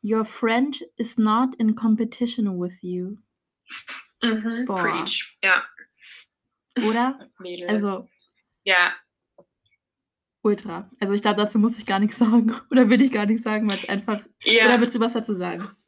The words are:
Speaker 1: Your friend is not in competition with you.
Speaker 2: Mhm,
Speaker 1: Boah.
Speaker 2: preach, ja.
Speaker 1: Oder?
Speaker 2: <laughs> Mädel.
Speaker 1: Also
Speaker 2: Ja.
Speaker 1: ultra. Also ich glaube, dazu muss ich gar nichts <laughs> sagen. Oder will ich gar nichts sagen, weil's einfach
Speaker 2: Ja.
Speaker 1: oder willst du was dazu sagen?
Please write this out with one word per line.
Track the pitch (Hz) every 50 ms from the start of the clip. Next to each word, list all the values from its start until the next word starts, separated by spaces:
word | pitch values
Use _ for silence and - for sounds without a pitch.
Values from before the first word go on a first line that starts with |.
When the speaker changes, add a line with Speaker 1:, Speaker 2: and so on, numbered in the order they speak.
| _
Speaker 1:
Your | 208 220 220 220
friend | 220 - - - 226 226 240 262 294 269 - - - _
is | _ 233 226 - -
not | 220 214 214 226 254 262 262
in | - 226 220 214
competition | 220 - 226 214 214 240 233 - - 240 233 233 - 220 202 185 180
with | 175 180 180 - -
you. | 180 180 180 180 185 202 - _ _ _ _ _ _ _ _ _ _ - - - - - - - _ _ _ -
Speaker 2:
Mhm, | 240 220 220 214 226 226 226 254
Speaker 1:
Boah. | 247 202
Speaker 2:
preach, | 185 175 156 - - 170 165 - - - - _ _ -
ja. | 190 185 - - - - - - _ _ _ _ - - - - _ _ _ _ _ _ _ _ _ _ -
Speaker 1:
Oder? | 226 214 220 233 240 262 269 269 - _ _
Speaker 2:
<laughs> | _
Mädel. | 190 180 180 175 180 180
Speaker 1:
Also | 214 214 202 202 190 185 190 - _ _ _ _ _ _ _ _ _ _ _
Speaker 2:
Ja. | 196 190 180 175 175 - - _ _ _ _ _ _ _ _ - _ _ _ _ _ _ _ _ _ _ _ _ _ _ _ _ _ _ _ _
Speaker 1:
ultra. | 220 208 202 - 208 170 170 196 - _ _
Also | - 196 202
ich | 208 208
glaube, | 214 208 208 208
dazu | 208 - 226
muss | 208 233 233 -
ich | -
gar | - 196 196
nichts | 202 214 - -
<laughs> |
sagen. | 240 214 220 240 226 220 226 - - _
Oder | - 254 254 208
will | 233 233 277
ich | 262 -
gar | 214 208
nichts | 202 220 226 226
sagen, | 220 214 214 220 208
weil's | 196 196 - -
einfach | 202 202 202 - 214 208 - - _ _ -
Speaker 2:
Ja. | 226 226 226 220
Speaker 1:
oder | 233 247 233
willst | 226 240 -
du | 247
was | 226 226 233
dazu | 233 226 - 214
sagen? | 180 180 175 170 170 190 196 - _ _